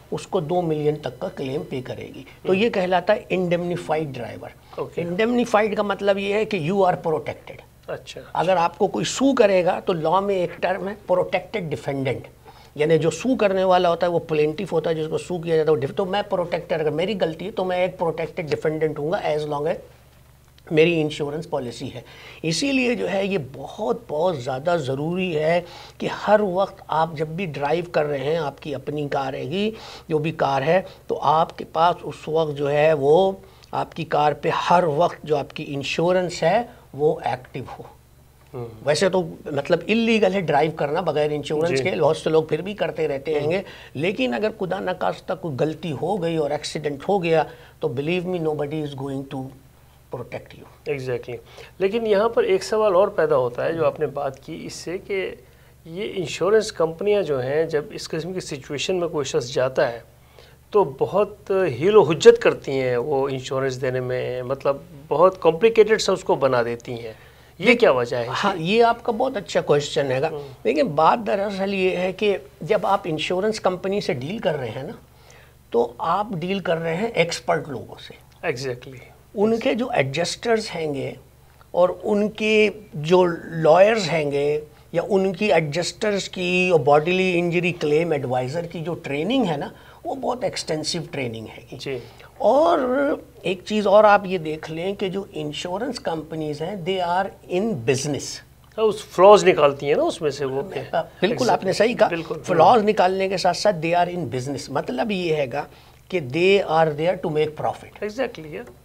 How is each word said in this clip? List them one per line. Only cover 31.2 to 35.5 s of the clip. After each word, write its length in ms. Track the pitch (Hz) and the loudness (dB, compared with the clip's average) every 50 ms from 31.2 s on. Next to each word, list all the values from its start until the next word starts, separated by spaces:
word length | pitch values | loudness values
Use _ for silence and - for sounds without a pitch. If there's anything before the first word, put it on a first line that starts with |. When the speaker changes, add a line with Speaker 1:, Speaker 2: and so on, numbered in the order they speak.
| - 135 156 160 170 170 - - - | 2 2 4 4 2 0 -4 -14 -12
Speaker 1:
पास 380 | - - 160 165 175 165 170 - | -6 0 2 2 2 2 0 -6
उस 200 | 156 143 - - 160 | -12 -12 -10 -8 -2
वक्त 240 | 151 160 160 151 | 0 0 0 0
जो 140 | 143 143 147 139 | -2 -4 -2 0
है 240 | 147 147 151 160 160 | 2 4 4 4 4
वो 460 | 143 135 143 156 180 190 190 190 190 - - - - - - - | 4 4 6 6 6 6 4 0 -4 -12 -20 -20 -20 -14 -8 -6
आपकी 300 | - 139 - - - 156 | -6 -6 -6 -8 -10 -6
कार 300 | - 160 147 147 151 147 | -2 0 2 2 2 0
पे 160 | 151 - 160 - | 0 -2 -2 -2
हर 300 | - - - 180 175 175 | 0 2 4 4 4 4
वक्त 420 | 156 143 151 175 - - - - | 2 2 2 2 0 0 -4 -4
जो 100 | 147 151 | -2 -2
आपकी 260 | 139 131 - | -2 -4 -6